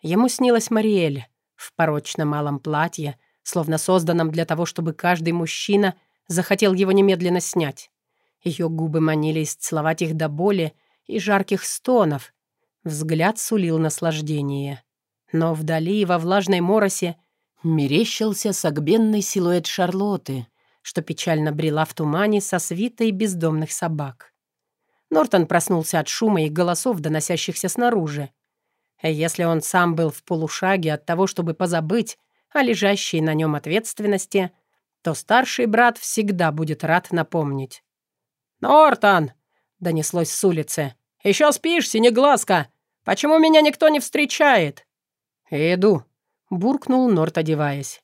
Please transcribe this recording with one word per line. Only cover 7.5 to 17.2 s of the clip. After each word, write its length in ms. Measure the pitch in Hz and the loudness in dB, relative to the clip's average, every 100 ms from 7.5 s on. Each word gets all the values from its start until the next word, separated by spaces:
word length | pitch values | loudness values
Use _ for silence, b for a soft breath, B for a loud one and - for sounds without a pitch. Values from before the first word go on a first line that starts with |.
| 180 147 127 - _ _ _ _ _ | -2 -2 -6 -20 _ _ _ _ _
Её 260 | 175 147 165 | -8 -4 -4
губы 320 | 165 160 160 | -2 -2 0
манили 420 | 160 156 156 160 | 2 2 0 -2
исцеловать 580 | 151 - - 160 156 160 | -4 -6 -6 -2 -2 -2
их 140 | 165 | -4
до 140 | 160 160 | -2 -4
боли 440 | 147 196 196 160 _ _ _ - | 0 0 0 -2 _ _ _ -8
и 120 | 220 | -6
жарких 460 | 190 196 190 190 | 0 0 0 -4
стонов. 680 | - - - 247 170 143 - _ _ _ _ _ | -4 -6 2 4 4 0 -8 _ _ _ _ _
Взгляд 560 | 170 151 160 160 175 220 | -8 -6 -2 0 0 -2
сулил 400 | - 220 170 160 | -2 -2 0 0
наслаждение. 1040 | 160 - 165 156 151 151 143 139 139 139 _ _ _ _ _ | 0 -2 -4 -4 -4 -4 -4 -4 -6 -10 _ _ _ _ _
Но 200 | 160 165 | -2 0
вдали, 520 | 156 156 160 165 208 | -2 -2 -2 0 0
во 120 | 185 175 | 0 0
влажной 440 | 165 196 185 185 | 2 0 2 0
моросе, 560 | 175 220 202 - 175 160 | 2 2 2 -2 -6 -8